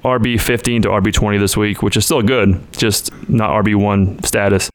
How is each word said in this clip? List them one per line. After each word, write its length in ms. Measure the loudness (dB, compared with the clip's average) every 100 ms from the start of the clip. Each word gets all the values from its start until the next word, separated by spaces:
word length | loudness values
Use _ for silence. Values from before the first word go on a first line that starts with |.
R 140 | -2 -2
B 180 | 0 0
fifteen 460 | 0 -2 0 0
to 80 | 0
R 100 | 2
B 100 | 0
twenty 280 | 0 0 0
this 180 | 0 0
week, 260 | -2 0
which 140 | -2 0
is 80 |
still 160 | 0 0
good, 400 | 2 2 2 0 -4
just 380 | -4 -2 -2 -6 -14 -2
not 180 | 0 2
R 140 | 0
B 120 | 2
one 480 | 2 2 2 0 -2
status. 460 | -4 0 2 0 -2